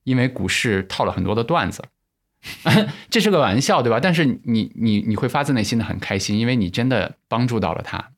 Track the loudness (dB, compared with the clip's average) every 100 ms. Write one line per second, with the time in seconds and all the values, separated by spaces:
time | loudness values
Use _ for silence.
0 | -2 0 0 -2 -4 -2 0 -2 -2 -4
1 | -2 -2 -2 -2 0 0 -2 -6 -14 _
2 | _ _ _ _ -18 -6 2 4 2 -4
3 | -4 0 2 4 4 2 2 2 2 2
4 | 2 2 2 0 0 0 0 -2 2 2
5 | 2 0 0 -2 0 0 0 0 -2 -6
6 | -4 -4 -2 0 0 0 0 -2 0 0
7 | -2 -6 -6 -2 0 0 -2 -4 -6 -10
8 | -10